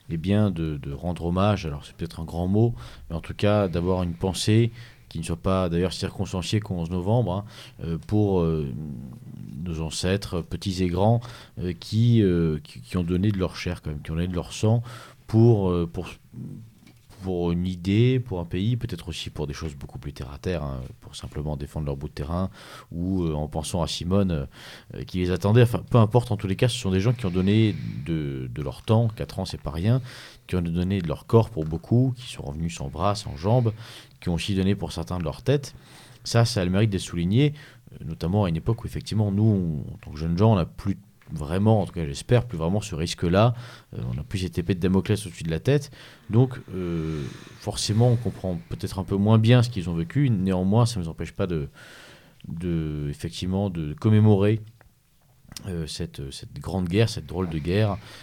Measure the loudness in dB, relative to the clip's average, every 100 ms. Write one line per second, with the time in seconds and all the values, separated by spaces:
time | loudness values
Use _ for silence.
0 | -8 -6 0 2 2 0 -2 -4 -6 -6
1 | -6 -4 -2 2 2 2 -2 -8 -12 -10
2 | -10 -8 -8 -4 0 4 2 0 -10 -16
3 | -10 -8 -8 -2 2 4 2 0 0 0
4 | 0 -2 -4 -2 2 4 4 0 -20 -20
5 | -14 -10 -6 -4 0 2 2 2 0 -2
6 | -6 -4 -6 -4 -2 -2 -2 -4 -2 -2
7 | 0 2 2 -2 -6 -14 -20 -12 -6 -6
8 | 0 2 4 4 2 0 -2 -6 -10 -10
9 | -12 -16 -16 -16 -14 -10 -6 -4 -4 -2
10 | 0 0 -2 -6 -4 -6 -4 0 0 2
11 | 4 4 0 -16 -16 -8 -6 -6 -2 2
12 | 6 6 6 4 2 0 -6 -18 -6 -4
13 | 0 2 2 2 -2 -4 -6 -6 -6 -8
14 | -6 -4 -2 -4 -6 0 2 2 0 -12
15 | -18 -20 0 6 8 6 4 2 0 -4
16 | -10 -12 _ -14 -12 -14 -18 -20 -20 -20
17 | _ -12 -4 0 0 0 0 -2 2 4
18 | 6 4 -2 -6 -4 -2 0 -2 -4 -8
19 | -8 -10 -10 -6 -6 -6 -8 -8 -14 -12
20 | -12 -10 -12 -8 -4 -4 -4 -6 -10 -14
21 | -18 -14 -12 -6 -4 -4 -6 -6 -4 -4
22 | -8 -8 -4 -2 -2 -6 -20 -20 -12 -6
23 | -2 0 0 0 -2 -4 -4 -2 -2 -2
24 | 0 2 2 0 -4 -10 -20 -20 -14 -12
25 | -6 -2 0 0 4 6 6 4 2 4
26 | 6 4 2 -4 -2 2 2 0 0 2
27 | 2 0 0 2 4 6 4 2 -6 -8
28 | -4 -2 -2 -6 -8 -6 -8 -6 2 2
29 | 2 -2 -8 -6 -6 -6 -6 -2 2 2
30 | 0 -14 -20 -18 -4 -2 0 0 0 0
31 | -2 -4 4 4 4 0 -4 -4 2 4
32 | 4 0 -10 -12 -8 -6 -6 -6 -8 -2
33 | 0 0 -6 -4 2 2 2 -2 -12 -18
34 | -20 -10 -4 -2 0 0 2 2 -2 -6
35 | -6 -4 -4 -4 0 0 -2 -16 -20 -20
36 | -20 -16 0 4 4 4 2 4 2 2
37 | -4 -2 2 4 4 0 -14 -20 -20 -14
38 | -12 -4 0 2 2 0 0 -2 -2 -8
39 | -4 0 2 4 4 4 2 -2 -6 -12
40 | -12 -6 -2 4 6 6 2 -4 -4 -4
41 | -6 _ -12 -8 -2 2 4 4 2 -4
42 | -6 -4 2 2 2 -2 -2 -2 -2 -4
43 | -4 -2 2 4 4 2 -8 -18 -14 -10
44 | -6 -6 -6 -4 -4 -4 -2 0 4 2
45 | 2 -2 -2 -8 -4 -2 2 0 0 -16
46 | -20 -20 0 4 4 2 -10 -6 -2 -2
47 | -2 -4 -6 -12 -20 -12 -8 -4 0 4
48 | 4 4 0 -4 -6 -6 -8 -8 -8 -6
49 | -2 2 6 6 8 6 6 -2 -4 -2
50 | -2 0 2 2 2 0 2 4 2 0
51 | -6 -6 -10 -4 -2 -2 -4 -10 -20 -20
52 | -20 -20 -20 _ -12 -8 -4 -2 -2 -4
53 | -6 -6 -10 -8 -4 -2 -2 -4 -6 -2
54 | 4 6 6 6 4 2 -4 -20 _ _
55 | _ _ _ _ -20 -14 -8 -6 -6 -6
56 | -8 -8 -12 -12 -14 -12 -6 -4 0 2
57 | 2 0 -8 -4 -2 -2 0 0 0 -2
58 | -10 -20